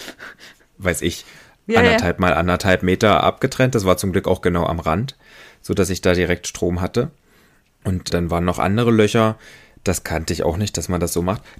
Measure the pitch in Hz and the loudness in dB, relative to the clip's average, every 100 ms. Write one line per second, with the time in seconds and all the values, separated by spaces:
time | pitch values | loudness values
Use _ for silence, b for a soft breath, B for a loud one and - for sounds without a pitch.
0 | - - - - - - _ - 92 82 | -18 -18 -20 -20 -20 -20 _ -8 -4 -2
1 | 87 - - B B B - 226 240 226 | -2 -6 -12 B B B -2 2 4 4
2 | 87 87 90 80 87 87 95 92 90 92 | 2 2 2 2 2 0 2 2 2 2
3 | 107 90 - - 131 - 127 123 95 90 | 4 4 2 0 -2 0 0 2 2 2
4 | 98 90 87 92 90 87 82 85 82 85 | 0 0 0 0 0 0 0 -2 -2 -2
5 | 131 - B B B B - 101 92 90 | -2 -8 B B B B -4 -2 -2 0
6 | 95 87 85 87 - - 92 87 90 120 | 0 2 0 -2 -6 -4 -2 -2 -2 -2
7 | 127 - _ b b b b _ - 90 | -4 -8 _ b b b b _ -6 -4
8 | - 87 85 85 87 87 87 104 117 110 | -2 -4 -2 -2 -2 0 0 0 2 4
9 | 104 120 110 110 B B B B - 87 | 4 4 0 -2 B B B B -4 -4
10 | - 80 82 82 - 85 104 - 82 90 | -4 -6 -4 -2 -2 -2 -4 -4 -4 -2
11 | 85 85 90 107 - | -2 -2 -2 -4 -8